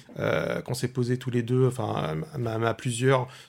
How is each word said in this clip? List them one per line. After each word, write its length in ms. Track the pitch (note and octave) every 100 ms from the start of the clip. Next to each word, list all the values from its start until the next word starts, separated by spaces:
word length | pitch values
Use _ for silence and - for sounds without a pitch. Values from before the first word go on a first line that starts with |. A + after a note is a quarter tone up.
| - -
euh, 420 | G#2+ - - F3
qu'on 140 | -
s'est 180 | B2+ B2+
posé 260 | B2+ A#2+ B2+
tous 120 | B2+
les 120 | A#2+
deux, 240 | A2+ B2+ B2+
enfin, 520 | B2 G#2+ G#2+ D#3 D#3 D#3+
à, 160 | C#3 A#2
à, 180 | A2+ A2+
à 60 |
plusieurs, 540 | A2 C3 A2+ B2+ C3+ B2 -